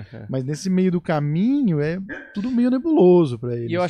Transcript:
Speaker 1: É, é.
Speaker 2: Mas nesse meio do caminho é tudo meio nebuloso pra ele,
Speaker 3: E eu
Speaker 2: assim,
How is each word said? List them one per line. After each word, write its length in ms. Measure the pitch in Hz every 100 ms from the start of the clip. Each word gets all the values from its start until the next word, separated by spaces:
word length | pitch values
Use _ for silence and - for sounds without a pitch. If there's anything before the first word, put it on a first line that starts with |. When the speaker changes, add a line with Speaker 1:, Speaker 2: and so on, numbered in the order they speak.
| 101
Speaker 1:
É, 40 | 113
é. 100 | 104
Speaker 2:
Mas 160 | 131
nesse 240 | 131 147 190
meio 220 | 185 185
do 100 | 175
caminho 800 | - 156 147 160 220 285 240 151
é 180 | 147 180 196 - -
tudo 160 | - 233
meio 200 | 240 247
nebuloso 680 | 262 330 311 180 175 151 117
pra 180 | 123 120
ele, 120 | 117
Speaker 3:
E 20 |
eu 60 | 170
Speaker 2:
assim, 60 | 180